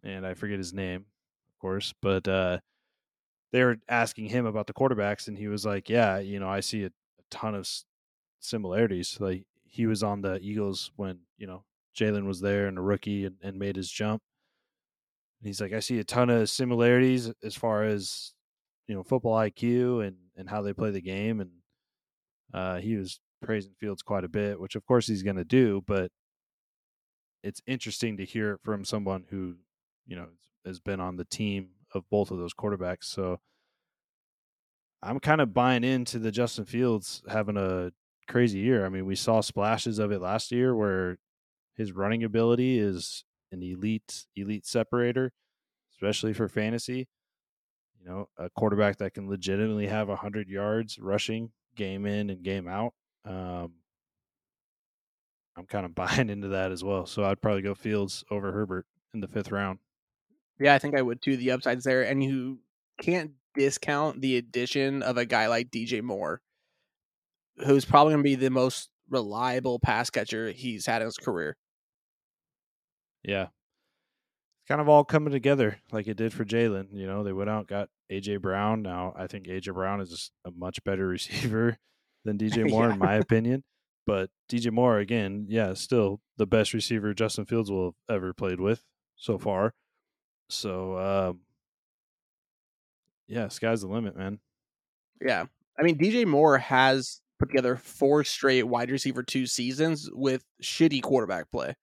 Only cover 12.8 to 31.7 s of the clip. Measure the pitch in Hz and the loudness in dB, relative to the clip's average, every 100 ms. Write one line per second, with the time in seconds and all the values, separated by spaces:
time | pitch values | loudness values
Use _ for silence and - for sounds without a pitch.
12.8 | 95 101 - 101 98 92 98 95 101 95 | 0 0 0 -4 -4 -8 -12 -6 -6 -4
13.8 | 92 - 107 107 _ _ _ _ _ _ | -6 -4 -2 -2 _ _ _ _ _ _
14.8 | _ _ _ _ _ _ 107 98 101 110 | _ _ _ _ _ _ -10 -6 -4 -4
15.8 | - 120 104 123 123 117 107 - 127 120 | -2 -2 0 2 4 4 2 0 0 4
16.8 | 120 123 131 127 117 110 107 - 117 107 | 6 8 6 4 0 -8 -10 -4 0 0
17.8 | 107 104 95 - - _ _ _ _ _ | 0 0 -4 -10 -12 _ _ _ _ _
18.8 | - 101 90 131 117 113 110 - 120 120 | -10 -10 -2 0 2 2 2 0 0 2
19.8 | 123 123 104 92 90 - 92 104 101 92 | 2 0 -2 -6 _ -18 -8 -6 -4 -2
20.8 | 110 98 87 95 107 110 92 85 _ _ | -4 -4 -6 -4 -2 -2 -6 _ _ _
21.8 | _ _ _ _ _ _ _ 95 92 90 | _ _ _ _ _ _ _ -6 -4 -4
22.8 | 104 110 92 - _ _ - 110 98 95 | -2 -4 -4 -12 _ _ -4 -4 -4 _
23.8 | 107 98 - 101 90 104 104 101 95 113 | -8 -8 -4 -4 -2 -2 -4 -4 -8 -10
24.8 | - 123 113 104 95 95 82 127 123 98 | 2 2 4 -2 0 -2 2 6 6 2
25.8 | 90 98 90 _ _ _ _ _ _ _ | 0 -2 -2 _ _ _ _ _ _ _
26.8 | _ _ _ _ _ _ 101 - - 131 | _ _ _ _ _ _ -12 -12 -8 -6
27.8 | - - 117 101 98 113 107 98 - 104 | -6 -4 -4 -4 -6 -4 -2 -4 -4 -6
28.8 | 98 110 98 95 92 101 92 87 _ _ | -4 -4 -2 -4 -6 -8 -8 -10 _ _
29.8 | _ _ - 90 82 85 _ _ 90 90 | _ _ -16 -14 -14 _ _ _ -14 -10
30.8 | - 95 92 90 87 - 107 98 92 | -6 -4 -4 -6 -10 -4 -4 -4 -8